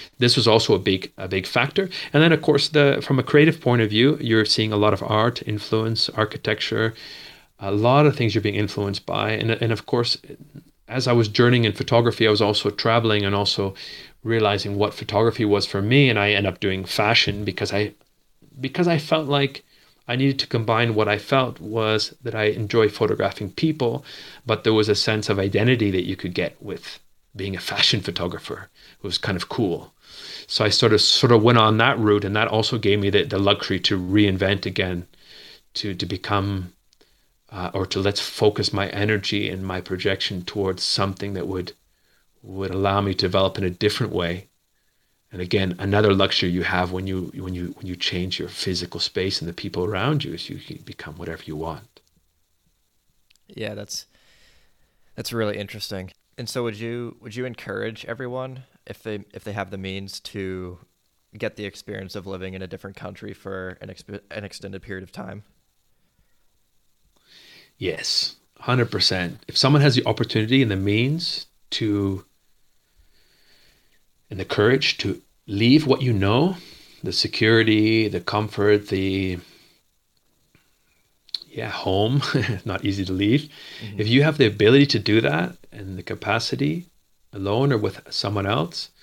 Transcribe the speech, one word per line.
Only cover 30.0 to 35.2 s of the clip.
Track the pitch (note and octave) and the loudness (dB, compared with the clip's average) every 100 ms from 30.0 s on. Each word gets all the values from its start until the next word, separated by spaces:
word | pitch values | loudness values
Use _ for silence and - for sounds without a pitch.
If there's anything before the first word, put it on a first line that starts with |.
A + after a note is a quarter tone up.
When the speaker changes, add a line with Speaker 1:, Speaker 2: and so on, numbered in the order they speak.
| _ - - - - | _ -20 -18 -16 -6
Speaker 1:
So | - | 0
I | G#2+ | 2
sort | - A#2 | 4 4
of, | G#2+ | 6
sort | - - B2+ | 4 4 6
of | A#2 | 8
went | A2 A#2+ | 8 8
on | A2 A2 | 6 6
that | A#2+ C#3 | 4 4
route, | G#2+ G#2 | 4 2
and | G2+ G#2 | 2 0
that | A2+ | 0
also | G#2+ G#2+ B2 | 0 0 0
gave | G#2 G#2 | 2 2
me | G2+ | 4
the, | G2 | 2
the | E2 F#2+ | 2 2
luxury | G2+ G2+ - F#2+ | 2 2 0 -2
to | - G2 | 0 -2
reinvent | F2+ G#2 G2+ F#2+ F#2+ G2 | 2 4 4 4 2 0
again, | - F2+ F#2+ F2 F2 _ | -2 -4 -2 -4 -8 _